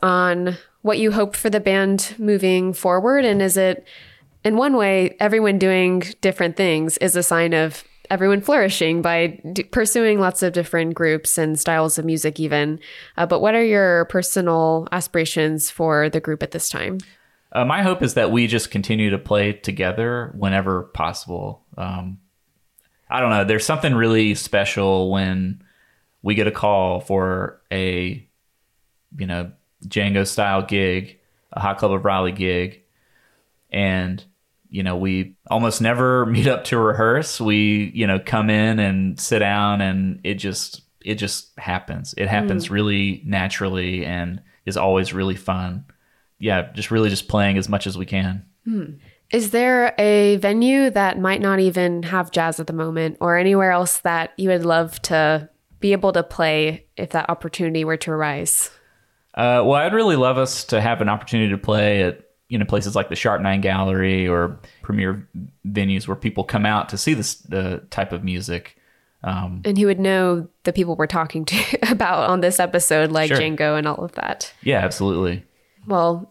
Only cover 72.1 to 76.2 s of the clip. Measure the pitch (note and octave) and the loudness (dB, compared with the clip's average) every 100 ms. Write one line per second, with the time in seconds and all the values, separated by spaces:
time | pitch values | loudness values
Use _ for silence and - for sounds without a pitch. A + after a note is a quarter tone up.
72.1 | E3 C3+ F3+ F3 F3+ F3 F3+ E3+ D#3 D#3 | 0 2 2 2 2 0 0 2 2 2
73.1 | D#3 D#3 C3+ D#3 D#3 D3+ D3+ D3+ - F3 | 2 2 2 0 0 0 0 -2 -4 -8
74.1 | - - - - - - A#2 F#2 - G2 | -6 -6 -6 -10 -6 0 0 0 0 -2
75.1 | F2 F2+ F#2 - _ _ _ G#3 F#3 E3+ | 0 -2 -4 -10 _ _ _ -2 2 2
76.1 | E3+ | 0